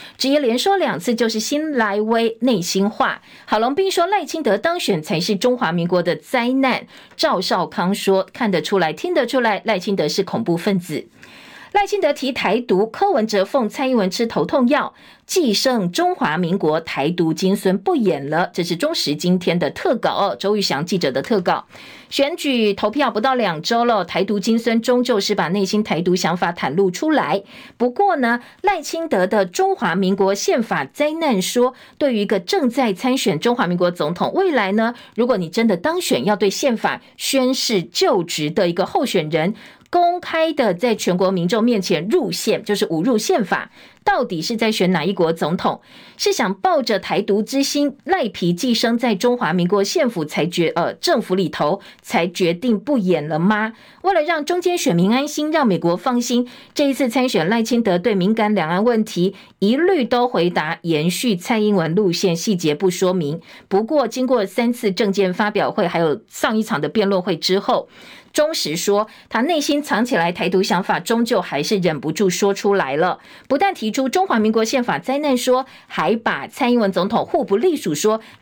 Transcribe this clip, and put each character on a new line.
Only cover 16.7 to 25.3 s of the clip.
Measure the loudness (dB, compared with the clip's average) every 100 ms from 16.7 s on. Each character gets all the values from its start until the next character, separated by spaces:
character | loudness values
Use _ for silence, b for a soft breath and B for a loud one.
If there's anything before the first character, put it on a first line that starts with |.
| 0
台 | -2 -4 -2
独 | 0 -2
金 | 0 0 0
孙 | 0 0
不 | 0 0
演 | 0 -2 -2
了。 | -2 -2
这 | -4
是 | -4 -2
《中 | -2
时》 | -2 -4 -2
今 | 0 0
天 | 0 0
的 | -2
特 | -2 -2 0
稿 | 0
哦， | 0 -2 -2
周 | -2 -2
玉 |
祥 | -2 -2 -2
记 | -2
者 | -2
的 | -2
特 | -2 0
稿。 | 0 -2 -4 B B B B
选 | -2 -2 -2
举 | -2 2 2 2
投 | 0
票 | 0 0
不 | 0
到 | 0
两 | 2 0 -2
周 | 0 0 2
了， | 2 0
台 | -2
独 | 0 0
金 | 0 0
孙 | 2 0
终 | 2 2
究 | 2 0
是 | 0